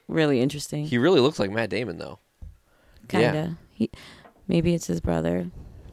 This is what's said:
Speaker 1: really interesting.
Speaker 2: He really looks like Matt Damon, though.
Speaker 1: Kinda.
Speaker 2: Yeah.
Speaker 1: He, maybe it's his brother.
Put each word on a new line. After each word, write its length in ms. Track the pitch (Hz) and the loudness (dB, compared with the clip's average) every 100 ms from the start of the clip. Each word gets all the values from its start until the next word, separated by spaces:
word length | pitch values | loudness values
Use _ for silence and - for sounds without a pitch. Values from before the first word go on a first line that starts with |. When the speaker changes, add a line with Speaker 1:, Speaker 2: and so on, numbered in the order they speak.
| - | -4
Speaker 1:
really 320 | 160 151 131 | 0 2 4
interesting. 460 | 131 147 - 147 151 | 2 -2 -8 -6 -2
Speaker 2:
He 100 | 120 | 2
really 220 | 151 196 | 6 6
looks 180 | - - | 6 2
like 120 | 98 | -2
Matt 180 | 107 107 | -2 -2
Damon, 300 | 98 117 82 | -4 -4 -8
though. 220 | 71 - _ - - - _ _ _ - - | -12 -16 _ -20 -20 -20 _ _ _ -20 -4
Speaker 1:
Kinda. 180 | 190 123 | 0 2
Speaker 2:
Yeah. 160 | 151 165 165 - | 0 -4 -8 -10
Speaker 1:
He, 180 | - 220 - - - - _ - | -4 -4 -6 -20 -20 -20 _ -2
maybe 240 | 175 165 | 0 2
it's 140 | 170 - | 0 -2
his 140 | 170 | -4
brother. 500 | - 85 82 87 87 - - - - | -2 -2 -2 -2 -6 -12 -20 -20 -20